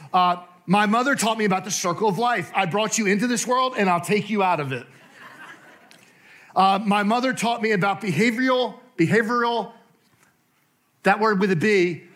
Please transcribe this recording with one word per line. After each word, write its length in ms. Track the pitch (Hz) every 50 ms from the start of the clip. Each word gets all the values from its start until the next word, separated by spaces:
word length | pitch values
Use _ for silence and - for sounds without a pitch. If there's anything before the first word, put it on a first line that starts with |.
| 151 -
Uh, 260 | - 185 180 180 175 175 - - - _ -
my 220 | 175 190 208 214
mother 260 | 202 220 240 254 277 262
taught 240 | - 208 226 220
me 80 | 220 214
about 200 | 196 185 185 -
the 60 | 208
circle 380 | - - - 175 165 - 214 214
of 80 | 170
life. 340 | 214 240 240 240 190 156 - -
"I 100 | 196 196
brought 320 | 165 196 208 220 208 -
you 80 | 226 214
into 220 | 185 208 190 240
this 180 | 247 240 - -
world 300 | 233 247 254 254 254 254
and 100 | 220 196
I'll 140 | 185 175 170
take 300 | 175 - 208 202 208 214
you 100 | 220 202
out 180 | 190 180 170 151
of 120 | 143 131
it." 160 | 135 120 - - - - - - - - - - - - - - - - - - - - - - - - - _ _ _ _ - - - - - -
Uh, 240 | 185 196 196 196 196 226
my 200 | 202 202 208 202
mother 280 | 202 233 247 254 262
taught 300 | 208 - 208 233 233 233
me 120 | 214 220 214
about 280 | 180 202 196 185 -
behavioral, 800 | 233 190 143 165 226 247 220 254 262 262 254 254 247 214 - - - - -
behavioral, 760 | - 165 - 196 233 220 226 247 240 233 233 240 226 190 - - - _ _ _ _ _ _ _ _ _ _ _ _ _ _ _ _ _ _ _ _ _ _ _ _ -
that 160 | 190 202 208
word 200 | 220 220 208 185
with 120 | 214 185
a 40 | 190
B, 480 | 147 185 220 208 185 175 180 160 - - - -